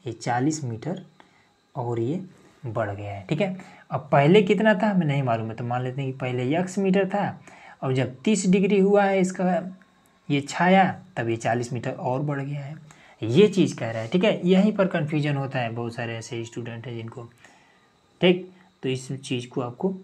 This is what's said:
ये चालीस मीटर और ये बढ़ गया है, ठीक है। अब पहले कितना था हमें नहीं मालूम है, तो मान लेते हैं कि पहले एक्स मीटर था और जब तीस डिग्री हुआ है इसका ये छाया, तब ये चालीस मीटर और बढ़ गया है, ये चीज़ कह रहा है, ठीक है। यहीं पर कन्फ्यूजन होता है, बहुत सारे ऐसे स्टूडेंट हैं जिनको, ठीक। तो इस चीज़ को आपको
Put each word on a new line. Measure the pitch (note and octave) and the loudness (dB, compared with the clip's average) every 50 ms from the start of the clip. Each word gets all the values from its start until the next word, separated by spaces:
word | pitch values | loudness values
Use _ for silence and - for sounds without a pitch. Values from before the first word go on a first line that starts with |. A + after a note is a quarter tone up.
| _ | _
ये | B2 | -12
चालीस | G#2+ - - C#3 A#2+ B2 B2+ D#3 D3+ - - | -12 -8 -4 -2 -2 0 0 0 -2 -2 -6
मीटर | A#2+ A2+ A2 - C#3+ F#3 - - - _ _ - _ _ _ _ _ _ _ _ _ _ | -8 -8 -8 -6 -8 -8 -8 -10 -18 _ _ -20 _ _ _ _ _ _ _ _ _ _
और | - A#2+ A#2+ A#2+ A2+ | -8 -6 -4 -2 -2
ये | A#2 A#2+ D#3 F#3 F#3+ - - _ _ - _ _ - | -2 -2 -2 -4 -6 -10 -18 _ _ -20 _ _ -12
बढ़ | A#2+ G#2+ A#2 A2 G2+ | -6 -4 -4 -4 -4
गया | G2+ G2+ G#2 G2+ | -4 -8 -10 -10
है, | - G2+ - | -10 -12 -6
ठीक | - D#3+ D3 | -4 -2 -2
है। | G#3 F#3+ F#3 - - - - - - _ | -2 -2 -4 -8 -14 -20 -20 -20 -14 _
अब | E3 C3 - - | -8 -8 -4 2
पहले | - C#3+ C#3 D3 F3+ G#3+ | 4 4 6 8 8 8
कितना | G3+ F#3+ G#3 F#3 A3 A3 G#3+ | 8 6 2 4 4 4 4
था | F#3+ A3+ | 4 2
हमें | G#3+ G3+ F#3 E3+ | 2 2 2 2
नहीं | D3 C#3 C#3 | 2 0 0
मालूम | C#3 B2 A2+ A2+ A2 A2 | 2 0 0 0 -2 -6
है, | A2 | -8
तो | A2+ A#2+ | -8 -6
मान | A#2+ A#2+ B2 | -4 -4 -4
लेते | B2+ B2+ B2+ C3+ | -4 -4 -6 -4
हैं | C#3 C3 | -6 -6
कि | C3 C3 | -6 -6
पहले | C3+ B2 B2 B2 B2+ B2+ D3 | -6 -4 -4 -2 -2 0 0
एक्स | E3+ F3+ F#3 - G#3 | -2 -2 -2 -2 -2
मीटर | G3 F#3+ F#3 G3 G3 F#3+ | 0 2 2 2 2 0
था | - G3+ F#3+ C#3 - - - - - - - - - _ | -2 -2 -4 -4 -6 -10 -18 -20 -20 -20 -20 -20 -16 _
और | - C3+ C3 | -4 -2 0
जब | C3 B2+ A2 - - | 0 0 -2 -4 -4
तीस | - G#3+ A3 F#3+ - F#3+ | 0 0 0 2 4 4
डिग्री | F3+ G3+ F#3 G3 G#3 G3 | 4 4 4 4 4 4
हुआ | F#3+ G3+ G3+ G3+ G3+ | 4 6 6 4 4
है | G3 G3 F#3+ | 4 4 2
इसका | F3+ F#3 - - F#3 F3+ F3+ E3+ F3+ - - - _ _ _ _ _ _ _ _ _ - | 2 0 0 -2 -2 0 0 0 -2 -4 -14 -16 _ _ _ _ _ _ _ _ _ -2
ये | D3 C#3+ | -2 -2
छाया, | C#3 - - - E3+ F3+ F#3 G3 F#3+ F3+ A#2+ - - - - | -2 -4 -2 0 4 6 6 6 6 4 0 -6 -14 -12 -8
तब | - A#2 A#2 | -6 -2 -2
ये | A2+ A2+ | -2 -2
चालीस | - A#2+ A#2 A#2+ B2 A#2+ | 0 -2 0 0 -2 -4
मीटर | C3 A#2+ A2 C3 | -6 -6 -6 -6
और | C3 - F3 B2+ B2+ C3 | -8 -4 -4 -4 -2 -2
बढ़ | C#3+ D3 C#3+ C#3 | -2 -4 -4 -6
गया | C#3 C#3 C#3+ C#3+ | -6 -8 -8 -10
है, | C#3 C3+ D#3 D#3 - - - - - - - _ | -10 -12 -14 -16 -18 -20 -20 -20 -20 -20 -14 _
ये | - G#2+ A#2 D#3 G#3 G#3+ | -4 2 6 6 6 6
चीज़ | - F#3 D#3+ B2+ B2+ | 6 4 2 2 0
कह | - B2+ A#2 | -4 -6 -6
रहा | A2+ A2+ | -6 -6
है, | A2+ A#2 | -6 0
ठीक | - F3+ F#3 | 0 2 2
है। | G#3+ D#3+ - - | 2 0 2 2
यहीं | F3 F#3 F#3 G3+ G#3+ | 4 4 6 4 4
पर | G#3 - F#3+ F3+ | 4 2 0 0
कन्फ्यूजन | - E3+ D3+ D3 E3+ D3+ C#3+ D3+ C#3+ | 0 -2 -4 -2 -2 -2 0 0 -2
होता | C#3 C#3 C3 C3 C3+ | -2 -4 -4 -4 -4
है, | A#2+ A2+ | -4 -4
बहुत | A2 A#2+ A#2+ A#2 A2+ | -4 -6 -6 -6 -6
सारे | - A#2+ A#2 A#2 | -6 -8 -8 -8
ऐसे | A2+ A2 - B2 A#2 A2+ | -10 -10 -10 -8 -10 -10
स्टूडेंट | A2+ - B2+ A#2 A#2 A#2 A#2 A2+ | -8 -10 -12 -10 -10 -12 -12 -12
हैं | B2+ A#2+ | -12 -12
जिनको, | A2+ A2 A2+ A2 - A#2 A#2 _ _ _ - _ _ _ _ _ _ _ _ _ _ _ _ _ _ | -10 -12 -12 -12 -14 -16 -18 _ _ _ -20 _ _ _ _ _ _ _ _ _ _ _ _ _ _
ठीक। | - F3+ F3+ F3+ - - - - _ _ _ _ | 4 4 4 4 0 -12 -18 -20 _ _ _ _
तो | - C3+ | -6 -4
इस | C3 B2+ - - C#3+ | -4 -4 -6 -10 -10
चीज़ | B2+ - - C#3 B2 A#2+ - | -10 -6 -6 -6 -6 -6 -6
को | - C#3+ | -6 -6
आपको | B2+ A#2+ B2 - - F#3+ F#3+ F#3 | -6 -6 -6 -4 -4 -4 -4 -4